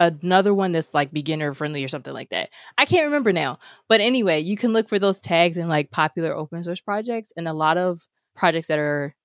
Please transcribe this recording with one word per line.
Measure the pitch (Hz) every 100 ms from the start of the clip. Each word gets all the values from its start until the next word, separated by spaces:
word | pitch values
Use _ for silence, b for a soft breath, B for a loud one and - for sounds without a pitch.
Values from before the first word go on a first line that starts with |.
another | 170 151 175 185 196
one | 196 190
that's, | 165 -
like, | 151 143
beginner | 151 147 156 147
friendly | 139 151 147
or | 135
something | 147 131
like | 131 127
that. | - - B B B
I | 277
can't | 349
remember | 294 294 226
now. | 175 143 - B B B
But | 226
anyway, | 220 254 196 156
you | 165 202
can | 240
look | 226 220
for | 208
those | 196 190
tags | - 170 175 165
in, | 170
like, | 151 147
popular | - 156 - 160
open | - 156 170
source | 170 185
projects. | - 208 233 233 214 -
And | 165
a |
lot | 156 156 170
of | 185 170 - _ _
projects | - 180 165 160
that | 151
are | 147 147 143 -